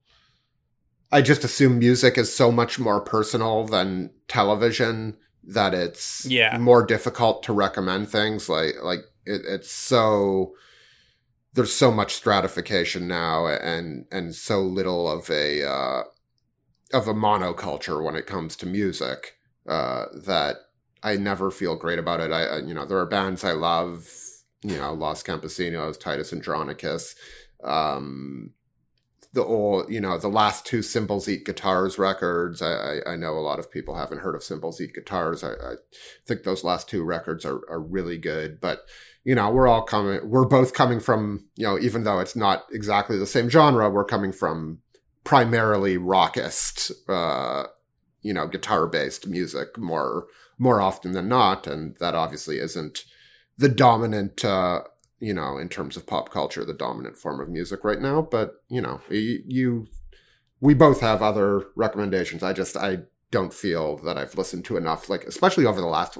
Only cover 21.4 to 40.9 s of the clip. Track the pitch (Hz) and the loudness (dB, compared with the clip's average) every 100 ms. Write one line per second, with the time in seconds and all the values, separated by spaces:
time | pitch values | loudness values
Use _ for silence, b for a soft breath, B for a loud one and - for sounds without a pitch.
21.4 | 95 - 90 82 85 85 82 82 80 80 | -4 -2 -4 -4 -4 -4 -2 -2 -2 -2
22.4 | 80 78 69 78 71 95 87 101 95 90 | -2 -4 -8 -8 -2 -2 0 0 -2 -2
23.4 | 98 80 82 85 87 85 82 - - - | -2 0 0 0 -2 -8 -14 -16 -16 -18
24.4 | _ _ 104 80 69 80 78 78 - 78 | _ _ -8 -6 -6 -4 -4 -6 -8 -8
25.4 | 80 - 87 82 78 78 - 71 - 82 | -8 -6 -4 -4 -6 -8 -6 -6 -6 -8
26.4 | 78 78 71 73 80 80 - b b b | -6 -4 -6 -8 -6 -6 -8 b b b
27.4 | b _ 65 76 76 71 69 67 69 67 | b _ -4 -2 0 -4 -8 -12 -12 -14
28.4 | 53 _ _ _ _ _ _ _ - 127 | -16 _ _ _ _ _ _ _ -6 -2
29.4 | 104 110 104 95 - 110 95 87 101 107 | 0 0 2 0 -2 -4 -2 -2 0 2
30.4 | 104 - - 117 107 120 98 101 101 92 | 2 0 -4 -4 -2 -4 -2 -2 -2 -4
31.4 | - 95 98 92 95 98 95 95 90 85 | -6 -4 0 2 0 0 0 0 -2 -2
32.4 | 87 82 82 85 65 76 - 85 82 78 | -2 -4 -4 -4 -4 -6 -6 -6 -6 -4
33.4 | 76 69 - 78 - 78 71 73 92 76 | -4 -6 -8 -10 -8 -8 -8 -8 -8 -8
34.4 | - 82 80 80 82 - - 95 80 82 | -8 -8 -8 -8 -12 -12 -8 -4 -4 -4
35.4 | 73 - 62 60 _ B B B - 107 | -8 -10 -12 -14 _ B B B -8 -6
36.4 | 95 92 85 87 - 98 82 82 82 80 | -2 -2 0 -2 -4 -4 -2 -4 -4 -6
37.4 | 78 69 - 82 78 95 85 82 80 78 | -6 -8 -8 -10 -6 -6 -4 -6 -6 -6
38.4 | 78 78 90 69 b b b b - 123 | -6 -6 -6 -6 b b b b 0 2
39.4 | 104 123 127 113 - 107 101 98 104 127 | 4 6 6 6 2 0 0 -2 2 4
40.4 | 123 135 127 - 127 | 6 6 6 4 2